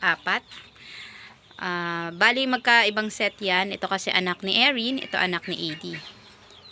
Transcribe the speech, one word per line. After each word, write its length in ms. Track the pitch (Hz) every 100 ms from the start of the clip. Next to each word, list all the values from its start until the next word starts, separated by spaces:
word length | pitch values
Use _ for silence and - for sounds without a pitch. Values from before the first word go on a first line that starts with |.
Apat. 400 | 185 165 - 220 - - - - - - - - - - - -
Ah, 560 | 180 175 170 170 170
bali, 320 | 175 214 247
magkaibang 640 | 262 254 247 233 214 214 214
set 320 | - 208 -
yan. 320 | 196 180 196
Ito 160 | 190 190
kasi 240 | 190 -
anak 320 | 190 185 175
ni 160 | 190 214
Erin. 400 | 262 254 233 269
Ito 160 | - -
anak 320 | 180 175 -
ni 240 | 165 165
Edie. 240 | 151 180 165 - - - - - - -